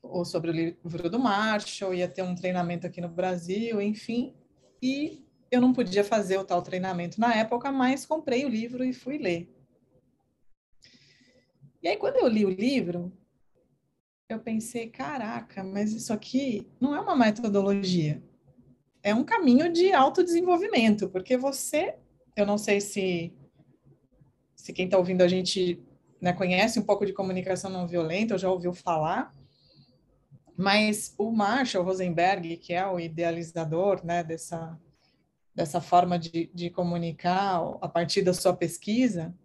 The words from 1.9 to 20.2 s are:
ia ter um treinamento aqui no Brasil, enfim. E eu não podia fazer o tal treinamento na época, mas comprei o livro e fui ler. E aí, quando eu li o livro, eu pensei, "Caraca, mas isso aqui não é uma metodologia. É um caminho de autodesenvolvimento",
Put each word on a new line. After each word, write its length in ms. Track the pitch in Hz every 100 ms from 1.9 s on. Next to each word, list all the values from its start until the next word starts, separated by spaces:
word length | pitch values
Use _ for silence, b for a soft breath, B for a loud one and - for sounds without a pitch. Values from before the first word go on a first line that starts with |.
ia 140 | 180 180
ter 160 | 180
um 100 | 185
treinamento 540 | 180 180 180 175 175 175
aqui 120 | -
no 100 | 175
Brasil, 720 | 170 185 180 170 196 233 214
enfim. 540 | 202 214 - 233 - - _ _ _ _
E 420 | 254 269 302 - - _ _
eu 100 | 247
não 120 | 247
podia 300 | 254 208 196
fazer 340 | 202 226 196 190
o 60 |
tal 180 | 190 175
treinamento 580 | 175 185 185 175 175 -
na 160 | 233 220
época, 360 | 220 240 277
mas 340 | 269 254 262 -
comprei 400 | 311 311 247 285
o 40 |
livro 340 | 220 233 247
e 80 | 254
fui 260 | 254 - 294
ler. 360 | 214 170 175 - _ _ _ _ _ _ _ _ _ _ _ _ b b b b b b b _ - _
E 60 | 320
aí, 100 | 403
quando 200 | - 539
eu 100 | 320
li 180 | 220 202
o 40 |
livro, 640 | 185 233 277 175 175 175 - _ _ _ _ _ _ _ _ _ _ _
eu 120 | 220
pensei, 500 | 233 220 214 240 226
"Caraca, 760 | 233 269 285 220 233 226 -
mas 300 | 190 196 214
isso 180 | 220 -
aqui 560 | 214 - 254 277 208 - -
não 160 | 262 294
é 40 |
uma 160 | 403 320
metodologia. 1040 | 226 214 233 202 196 202 190 180 151 147 - _ _ _ - _ _ _
É 120 | 202
um 100 | 214
caminho 480 | 311 453 311 247 339
de 200 | 339 359
autodesenvolvimento", 1160 | 359 269 -